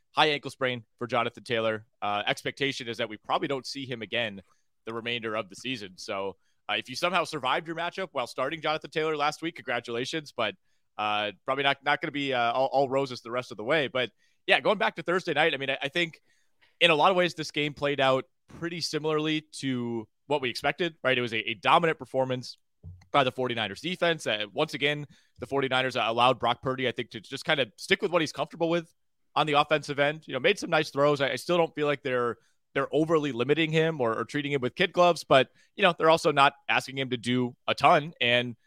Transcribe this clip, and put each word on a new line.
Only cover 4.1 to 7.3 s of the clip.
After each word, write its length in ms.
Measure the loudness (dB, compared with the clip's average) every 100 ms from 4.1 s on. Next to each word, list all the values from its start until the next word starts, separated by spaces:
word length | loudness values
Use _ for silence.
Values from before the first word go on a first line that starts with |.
| -4 -4 -8 -18 _ _ _ -12
the 80 |
remainder 420 | -8 -6 -6 -4 -6
of 140 | -8
the 60 | -10
season. 380 | -10 -10 -10 -14
So, 400 | -10 -6 -6 -10 _ _ -6
uh, 40 |
if 160 | -4 -4
you 60 | -6
somehow 280 | -2 -2
survived 420 | -2